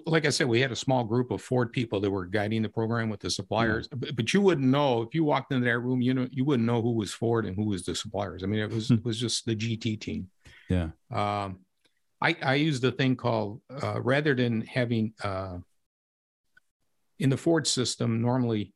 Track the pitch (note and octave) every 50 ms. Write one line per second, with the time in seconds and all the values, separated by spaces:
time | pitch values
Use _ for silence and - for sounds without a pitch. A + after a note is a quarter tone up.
0 | - E3+ D#3+ E3 D3+ D3 - - D#3+ B2+ A2+ A#2+ C3+ C3 A2+ - - - C3 B2+
1 | A#2+ G2+ A2+ B2 B2+ - G2+ F#2+ - - B2+ B2 B2 A#2+ - C3+ A#2+ A2 - G2
2 | G2+ G2+ G2 G2 F2+ F2 G2 G#2+ G2+ G#2+ A2+ A2 A2 G#2 - A2+ A2+ A2 A#2 A#2
3 | A2+ A2+ G#2+ - - F#2 - - F#2 - G#2 A2 A#2 A2+ A2 A#2 - - - A#2+
4 | - - C#3+ A#2+ A2+ - - G3 G3+ F#3+ E3+ D3 C3+ B2+ C3 C#3+ D3 C#3 A#2+ A#2
5 | A#2 - - D#3+ D#3+ D3 C#3+ C#3 C3 - C#3 B2+ B2 B2 A#2 A#2+ A#2 B2 B2+ B2+
6 | A#2+ B2+ C3 C3 B2+ B2+ - B2+ C3 D3 D3 A#2+ A2+ A#2 A#2+ A#2+ A2 B2 A#2 A2+
7 | G2+ F2+ - - A#2 A#2 A#2 A2+ G#2 G2 F#2 G2+ G#2+ G#2+ G2+ F2+ - - E2 -
8 | - A2 - G2 G2+ F2+ - F2 F#2 G2 G#2+ G#2+ G#2+ G#2+ A2+ A2+ G#2+ A#2+ B2 G#2+
9 | - B2 A2+ A#2 A#2+ A2 - - - B2 A2+ G#2 A2+ A#2 A2+ A2 - A2+ G#2+ G#2
10 | - - F2+ F2 F#2 - _ _ _ - - - - - F2+ F2+ E2+ D#2+ - _
11 | _ _ A2+ G#2+ G#2 G#2 G#2 G#2 G2+ G2 F#2 F#2 - _ _ _ _ _ _ _
12 | _ _ _ _ - D#3 E3 E3 D#3 C#3 C3 C#3+ D3+ E3 C#3+ B2 A#2+ B2 - -
13 | C3+ C3 B2+ B2 - A#2+ A#2 A2 G#2+ G2+ G#2+ - - - B2+ - - G#2 A2 A2+
14 | A2+ A#2+ C3 C#3+ D#3 D#3 C3+ B2 B2+ A#2+ A#2 A2 - - - - B2 A#2 A#2+ A2+
15 | A2 G#2 - - - G2+ F#2+ F#2+ F#2+ F#2+ F#2 F2+ F2+ - _ _ _ _ _ _
16 | _ _ _ _ _ _ _ _ _ _ _ _ _ _ _ _ _ _ _ _
17 | _ _ _ - - C3+ C3+ - - E3 E3 D#3+ C#3+ - - C3 A#2+ - - -
18 | A#2+ A#2+ A2+ A2+ A#2 A#2+ B2 C3 B2 A#2 A2+ G#2 G2+ - _